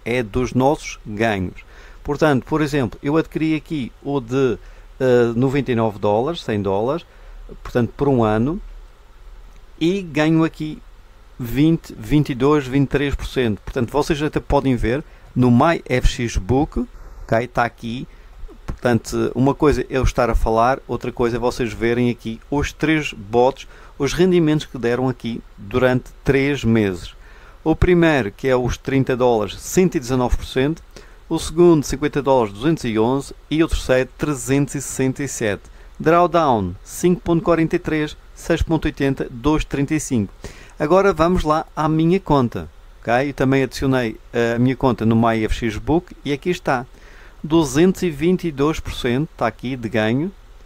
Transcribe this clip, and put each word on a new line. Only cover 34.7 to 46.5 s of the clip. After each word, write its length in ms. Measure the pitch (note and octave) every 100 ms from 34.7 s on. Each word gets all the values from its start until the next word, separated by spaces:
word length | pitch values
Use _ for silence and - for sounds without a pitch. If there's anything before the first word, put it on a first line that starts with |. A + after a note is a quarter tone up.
| C#3+
e 60 |
sessenta 420 | - - C3 B2
e 40 | C#3
sete. 360 | - A2 F#2 - - - -
Drawdown, 760 | D3 E3+ F3 E3+ D3+ A2+ F2+ F2+
cinco 380 | - - F3 F3
ponto 220 | E3+ E3
quarenta 320 | - D#3+ D#3+ E3+
e 20 |
três, 380 | - D#3 D3+ - -
seis 280 | - - E3
ponto 240 | - D#3+ D#3
oitenta, 420 | C#3+ C#3 C3+ -
dois 320 | A#2+ C#3 D#3
trinta 300 | - C#3 C#3
e 60 | D#3
cinco. 340 | - A#2+ G2 - - - - -
Agora 360 | D#3 F#3 G3
vamos 300 | D#3+ E3 F3
lá 220 | D3+ D#3 -
à 140 | - D#3
minha 320 | D#3 E3 F#3+
conta, 480 | - C#3+ A#2+ G2 D#2 - - -
ok? 300 | - B2 C#3+
Eu 40 |
também 300 | C3+ C3+ C3+
adicionei, 540 | B2+ - C#3 C3 A2+ - -
eh, 220 | A#2+ A#2 A#2
a 40 |
minha 160 | B2+ B2+
conta 300 | C3 A2+ A2+
no 100 | A2+
My 260 | A#2 A2+ G#2+
F 100 | - A2+
X 120 | G#2+
Book 360 | A#2 E3 - - C3+
e 80 |
aqui 160 | C#3+
está. 360 | F3+